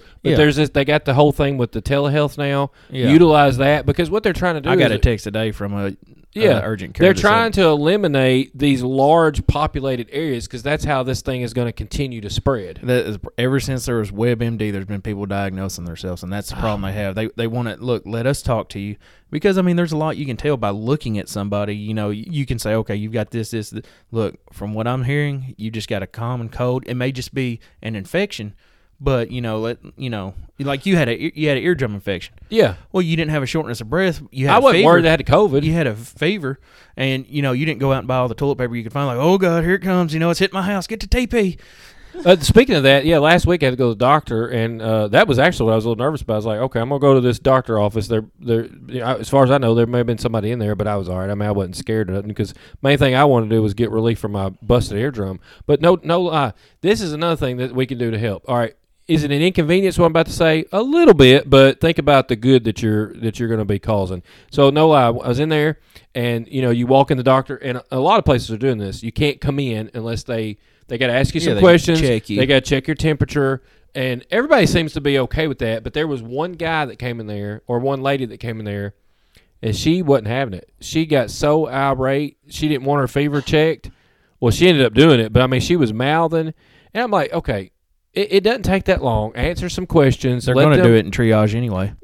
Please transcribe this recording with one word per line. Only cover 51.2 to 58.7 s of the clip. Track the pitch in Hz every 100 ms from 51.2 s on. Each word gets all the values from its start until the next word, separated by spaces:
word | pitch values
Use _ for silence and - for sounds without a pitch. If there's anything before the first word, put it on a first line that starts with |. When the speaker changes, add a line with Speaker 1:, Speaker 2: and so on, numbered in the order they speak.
| 95
Speaker 1:
I | 101
mean, | 104
I |
wasn't | 101 92 92
scared | - 110 98
or |
nothing, | 95 104
'cause | 104 104 - - -
main | 139 143
thing | 139 127
I |
wanted | 143 123 110
to | 113
do |
was | 107
get | 104 113
relief | 110 117 113
from | 107
my | 101 98 95
busted | 107 120 - 104
eardrum. | 131 120 95 95 - - -
But | 147
no, | 196 185
no | 151 170
lie, | 180 156 131 - _ _
this | 175 214
is | 185
another | 151 170 160
thing | 139 123
that | 127
we | 123 131
can | 127
do | 117
to | 110
help. | 113 95 -
All | 120
right, | 113